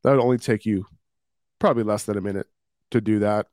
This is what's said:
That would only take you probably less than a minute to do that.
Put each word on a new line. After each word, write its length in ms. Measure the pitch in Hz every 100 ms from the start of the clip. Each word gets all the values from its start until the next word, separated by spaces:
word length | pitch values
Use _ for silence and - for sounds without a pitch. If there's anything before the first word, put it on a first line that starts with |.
That 60 | -
would 100 | 135
only 200 | 123 123
take 260 | - 110 110
you 220 | 98 95 _ _ _ _ _ _ _
probably 240 | 202 117
less 220 | 107 104 -
than 120 | 104
a 40 |
minute 260 | 98 98 - _ _ _ _
to 100 | 117
do 200 | 104 107
that. 260 | 104 104 -